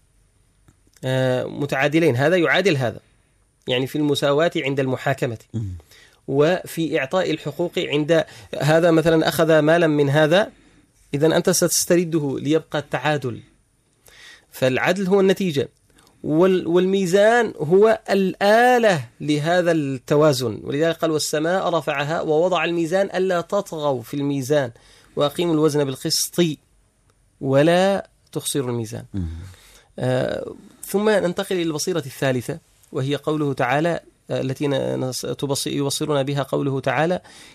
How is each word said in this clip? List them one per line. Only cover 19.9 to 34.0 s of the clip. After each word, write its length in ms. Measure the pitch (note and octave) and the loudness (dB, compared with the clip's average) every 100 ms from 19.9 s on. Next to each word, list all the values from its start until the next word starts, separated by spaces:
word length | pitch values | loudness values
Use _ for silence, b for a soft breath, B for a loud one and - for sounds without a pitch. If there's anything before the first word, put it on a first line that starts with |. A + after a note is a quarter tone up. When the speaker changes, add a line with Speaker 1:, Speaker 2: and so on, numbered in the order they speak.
| C3+ - D3 D3+ B2+ B2 G2+ | -6 0 2 4 2 -2 -6
Speaker 1:
ولذلك 320 | - C#3 D#3+ D#3+ | -6 -2 -2 0
قال: 160 | D#3+ | -2
"والسماء 580 | D3+ - D3+ D#3+ F#3 F3 | -2 -2 -2 -2 -2 0
رفعها 520 | E3+ D3+ C#3+ C#3+ E3 | -2 -2 -4 -2 -2
ووضع 440 | D#3+ D3+ F3+ F3 E3 | 0 0 2 0 0
الميزان 440 | E3+ D#3+ F#3 G3 F#3 | -2 0 0 0 -2
ألا 260 | F#3+ F3 | 0 -2
تطغوا 600 | E3 G3+ G3 E3 D3 C3 | -2 -4 -4 -4 -2 -2
في 120 | A2+ | -4
الميزان 580 | C#3+ C#3+ C#3 B2 D3 B2+ b b b b - | -6 -4 -2 0 0 0 b b b b -2
وأقيموا 380 | C#3+ - F3 | -2 0 0
الوزن 300 | D#3 D#3 D3 | 2 2 2
بالقسط 580 | C#3 C3 E3 - - - F3 D3 _ _ _ _ _ _ _ _ | -2 -4 -4 -4 -2 0 0 -2 _ _ _ _ _ _ _ _
ولا 680 | C3+ C3+ D#3 F3 F#3+ G3 - _ _ | 0 2 4 4 2 0 -4 _ _
تخسروا 380 | D#3 - D3 B2 | -10 -6 -4 -4
الميزان". 360 | A#2+ A2 A#2 A#2+ | -4 -6 -10 -10
Speaker 2:
مم. 140 | G2+ E2+ E2 F#2 F2+ B B B - | -6 -6 -8 -14 -20 B B B -6
Speaker 1:
آه، 540 | B2+ B2+ - - - - - _ - | -2 -2 -2 -4 -8 -14 -20 _ -6
ثم 240 | G3 G#3+ | -2 2
ننتقل 460 | G#3 F3 F3+ G3 F#3 | 2 0 -2 -4 -2
إلى 80 | |
البصيرة 400 | E3 D3+ - F3 C3 | -2 -4 -4 -4 -6
الثالثة، 540 | - C#3 B2+ - D#3 - _ _ | -4 -2 -2 -4 -10 -14 _ _
وهي 240 | D3+ C3 C#3+ | -6 -4 -4
قوله 380 | - D#3 D3 | -2 -2 -2
تعالى، 460 | C3 B2 C#3 E3 - | -2 0 0 0 -4